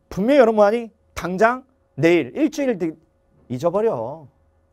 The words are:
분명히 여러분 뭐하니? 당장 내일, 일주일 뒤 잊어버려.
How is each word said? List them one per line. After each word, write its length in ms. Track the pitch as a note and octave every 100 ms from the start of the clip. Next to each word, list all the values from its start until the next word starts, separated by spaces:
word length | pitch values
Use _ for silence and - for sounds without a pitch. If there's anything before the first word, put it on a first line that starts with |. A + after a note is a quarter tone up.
| -
분명히 300 | - A3 C#4+
여러분 180 | A3+ A3
뭐하니? 340 | G3+ A#3 A3+ _ _
당장 500 | - F3 F#3 A3+ B3+ - _ _ -
내일, 400 | E3 F3 B2+ -
일주일 420 | D4+ - C4+ F#3+
뒤 140 | E3+ D#3 _ _ _ _ -
잊어버려. 760 | B2 E3 G3 A3+ C3+ A2+ D#3+ C#3 _ _ _ _